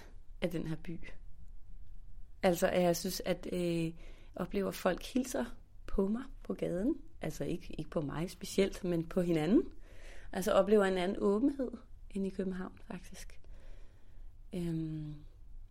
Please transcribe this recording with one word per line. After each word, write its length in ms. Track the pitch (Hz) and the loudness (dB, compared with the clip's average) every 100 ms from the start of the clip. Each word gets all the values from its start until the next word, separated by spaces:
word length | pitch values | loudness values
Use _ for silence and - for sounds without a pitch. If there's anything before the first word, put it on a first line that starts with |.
| - - - - | -10 -12 -12 -2
af 80 | 175 | -2
den 180 | 165 156 | 0 -2
her 80 | 175 | -2
by. 160 | - 170 - - - - - - - - - - - - - - | -4 -4 -4 -4 -6 -6 -6 -6 -8 -6 -6 -6 -6 -8 -8 2
Altså, 240 | 190 175 185 | 4 6 6
at 140 | 185 | 6
jeg 140 | 180 170 | 6 4
synes, 260 | 185 - - | 0 -2 -2
at, 220 | 175 - | -2 -2
øh, 320 | 180 175 170 165 | 0 2 2 0
jeg 80 | 165 - - - - | -2 -10 -12 -10 -6
oplever, 320 | 180 202 190 | -2 0 -2
at 80 | - | 2
folk 280 | 190 180 - | 2 2 0
hilser 400 | 247 262 - 233 - - - - | -2 0 -2 -4 -6 -14 -10 0
på 200 | - 196 | 2 2
mig 160 | 226 - - | 0 -4 -10
på 100 | - | -8
gaden. 420 | 196 160 175 240 - - - | -4 -2 0 0 0 -6 -6
Altså, 220 | 160 - | -6 -2
ikke, 320 | 147 170 - - | -2 -2 -4 -6
ikke 120 | 151 | -4
på 120 | 175 | -2
mig 300 | 139 147 143 | -2 -2 -4
specielt, 520 | - - - 196 - | -6 0 4 4 2
men 220 | 180 170 170 | 0 0 2
på 160 | 190 | 2
hinanden. 400 | 175 156 156 269 - - - - - - - | 4 4 6 6 6 -2 -12 -12 -10 -8 -4
Altså, 180 | 190 196 | 0 6
oplever 340 | 196 190 214 190 | 6 8 8 8
en 120 | 185 | 4
anden 200 | 180 - | 2 4
åbenhed 520 | 208 208 285 277 240 233 - - - 196 | 4 6 4 2 -2 -4 -12 -14 -6 -2
end 100 | 190 | -2
i 20 | |
København, 500 | 190 185 185 185 - - | 0 -2 -2 -6 -10 -10
faktisk. 520 | 185 - 185 - - - - - - - - - - - - - | -10 -10 -10 -10 -10 -10 -10 -10 -10 -12 -14 -14 -12 -12 -12 -8
Øhm, 640 | 180 170 160 160 156 151 147 - - - - - | -4 -2 -2 -2 -4 -6 -10 -14 -16 -14 -12 -12